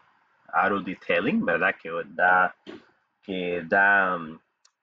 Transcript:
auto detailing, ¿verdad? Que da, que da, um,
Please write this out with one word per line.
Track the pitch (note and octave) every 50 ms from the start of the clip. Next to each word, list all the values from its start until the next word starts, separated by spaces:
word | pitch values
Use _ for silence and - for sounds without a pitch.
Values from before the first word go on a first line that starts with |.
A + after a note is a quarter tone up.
| _ _ _ _ _ _ _ _ _ -
auto | - E2+ F#2 G2 G2+ G2
detailing, | F2 F#2+ F2+ - - - F#2 E2+ G2 C3+ G3+ A3+ E3+
¿verdad? | - - E2 F2+ G2 - -
Que | - E2 E2 E2+ D#2+
da, | D#2 E2+ F2+ F2+ F2+ F2+ F2+ F2+ F2+ - _ - - - - _ _ _ _ _ _ _ _
que | _ G2+ F#2+ F#2 F2+ F2 F2 F2 E2
da, | E2 G2+ G2 G2 G2+ G2+ G2 F#2+ F#2 F2+
um, | E2+ E2 D#2 E2 D#2+ _ _ _ _ _ _ _ _